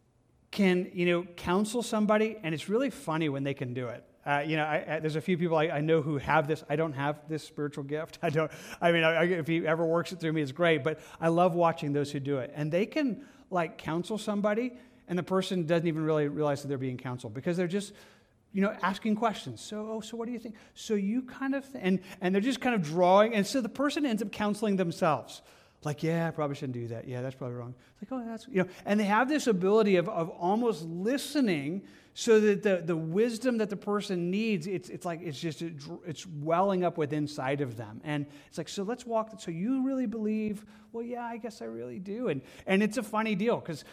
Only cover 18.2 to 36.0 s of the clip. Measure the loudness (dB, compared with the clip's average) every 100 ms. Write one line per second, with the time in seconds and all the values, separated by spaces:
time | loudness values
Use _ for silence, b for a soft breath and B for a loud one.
18.2 | B B _ 0 0 0 -2 0 0 0
19.2 | 0 -2 -8 -12 -10 -10 -8 -8 -8 -8
20.2 | -8 -8 -10 -16 B B -2 0 2 0
21.2 | -2 -4 -2 -2 -4 -4 0 0 B B
22.2 | 0 2 2 0 0 0 0 4 8 8
23.2 | 6 4 0 0 -2 0 -2 0 0 0
24.2 | -2 -2 -2 0 0 0 0 0 2 2
25.2 | -2 -16 -20 B B B -6 -2 0 0
26.2 | 0 -2 -4 -4 -6 -6 -6 -8 -8 -8
27.2 | -8 -8 -8 -8 -10 -14 b b -10 -8
28.2 | -8 -10 -2 0 0 B B 2 4 4
29.2 | 4 2 2 2 4 6 6 6 4 0
30.2 | -4 -2 0 2 2 0 -4 -4 0 0
31.2 | 0 2 2 2 0 -4 -8 B B -2
32.2 | 6 8 8 4 4 2 2 -2 0 2
33.2 | 2 2 0 0 0 -4 -2 -2 -2 -2
34.2 | 0 0 0 0 -2 -6 -6 -8 -6 -6
35.2 | -8 -6 -6 -6 -8 -10 -12 -12